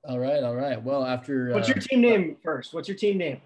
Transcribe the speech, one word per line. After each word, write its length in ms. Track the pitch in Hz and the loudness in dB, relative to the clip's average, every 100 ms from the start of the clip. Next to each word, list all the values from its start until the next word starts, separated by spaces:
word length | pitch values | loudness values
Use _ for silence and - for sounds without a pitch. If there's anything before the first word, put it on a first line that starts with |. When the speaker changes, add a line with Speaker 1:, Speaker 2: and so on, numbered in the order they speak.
| - | -6
Speaker 1:
All 120 | 123 | -4
right, 240 | 127 147 | 0 0
all 140 | 123 120 | 0 -2
right. 260 | 139 117 | -2 -4
Well, 220 | 117 139 | -2 -2
after, 480 | 127 127 127 135 123 | 0 -4 -2 -2 0
Speaker 2:
What's 160 | 123 190 | 0 2
your 100 | 269 | 0
Speaker 1:
uh, 20 | |
Speaker 2:
team 200 | - 262 | 2 4
name 360 | 240 214 165 - | 6 6 2 -4
first? 320 | 165 151 - | -6 -6 -6
What's 140 | 165 175 | -10 -8
your 80 | 196 | -2
team 220 | 208 190 | 0 0
name? 220 | 165 123 | -2 -6